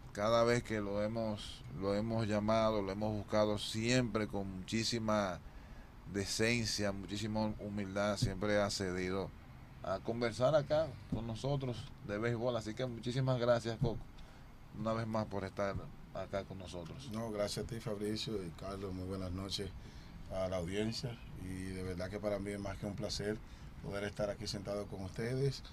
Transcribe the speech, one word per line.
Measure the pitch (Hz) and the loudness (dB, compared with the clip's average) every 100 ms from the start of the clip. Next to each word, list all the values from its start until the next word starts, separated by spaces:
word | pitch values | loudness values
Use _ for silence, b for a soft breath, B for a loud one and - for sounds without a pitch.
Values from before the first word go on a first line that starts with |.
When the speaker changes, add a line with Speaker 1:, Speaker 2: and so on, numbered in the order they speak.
| - | -8
Speaker 1:
cada | - 107 117 | 0 4 6
vez | 117 120 | 8 6
que | - 110 | 4 0
lo | 101 101 | 0 0
hemos, | 107 117 110 104 - - - - | 0 0 -2 -2 -6 -10 -10 -2
lo | 98 | 2
hemos | 101 113 113 110 | 2 2 2 4
llamado, | 107 104 113 110 110 | 4 6 6 6 4
lo | 98 | 2
hemos | 101 107 | 0 0
buscado, | 107 98 107 107 104 | 0 2 6 6 4
siempre | - 110 113 127 120 110 104 | 0 0 4 4 4 2 0
con | 98 98 92 | 0 -2 -4
muchísima | 90 113 107 117 110 107 98 82 B B B B B - - | 0 0 2 2 4 4 4 0 B B B B B -14 -4
decencia, | 98 95 - 110 120 107 - 101 | -2 0 4 4 4 2 0 0
muchísima | 98 90 101 110 110 107 107 | -2 -4 -2 0 2 0 0
humildad, | 104 104 95 98 104 101 | -4 -4 -2 2 2 2
siempre | 107 92 104 104 | 2 2 4 4
ha | 101 | 4
cedido | - 95 90 92 98 90 - - - - - | 2 0 2 2 0 -2 -6 -16 -16 -16 -8
a | - 95 | -2 -2
conversar | - 117 120 107 127 151 | 0 0 2 4 6 6
acá | 143 151 160 - - | 6 4 2 -2 -4
con | 113 113 | -2 -2
nosotros | 113 135 143 131 113 - - 113 | -2 0 2 0 -4 -8 -10 -4
de | 104 | 0
béisbol. | 117 117 123 117 | 2 2 2 0
Así | 107 | -2
que | 110 | -2
muchísimas | 127 113 123 123 131 127 | -4 -2 -2 2 4 4
gracias, | 120 117 117 110 | 6 4 4 0
Coco, | 120 104 - - B B B - - - | 2 0 -4 -12 B B B -16 -12 -4
una | 110 | 0
vez | 110 113 | 0 0
más | 110 107 | 0 0
por | 98 | -2
estar | 95 - 98 95 - - - | -2 0 0 0 -6 -10 -10
acá | - 95 98 | -8 -4 -4
con | 95 95 | -4 -8
nosotros. | 87 87 80 82 - | -8 -8 -8 -8 -8
Speaker 2:
No, | 107 117 | -6 -2
gracias | 104 104 - | 0 0 0
a | 104 | -4
ti, | 113 | -4
Fabricio | 113 104 104 110 - 104 | -4 -2 0 0 -2 -2
y | 87 - | -4 -6
Carlos, | 95 98 98 | -6 -4 -4
muy | 92 92 | -4 -4
buenas | 95 92 | -2 -2
noches | 90 98 - 98 - B B B B - | -4 -2 -4 -4 -8 B B B B -6
a | 95 92 | -2 0
la | 92 | 0
audiencia, | 85 98 110 113 120 113 - - | 0 0 0 0 -4 -6 -10 -8
y | 92 92 92 | -6 -6 -4
de | 95 | -4
verdad | 92 90 92 | -4 -2 -4
que | 101 | -2
para | 104 101 | 0 0
mí | 101 | -2
es | 101 | -4
más | 98 98 | -4 -4
que | 104 | -4
un | 92 | -2
placer | 104 - 101 110 B B B - | -2 -2 -2 -2 B B B -10
poder | - 98 | -6 -4
estar | 101 101 104 | -4 -2 -2
aquí | 95 101 | -2 -4
sentado | 101 98 104 98 | -4 -2 -4 -4
con | 98 | -6
ustedes | 95 90 113 131 139 - B | -6 -4 -2 2 0 0 B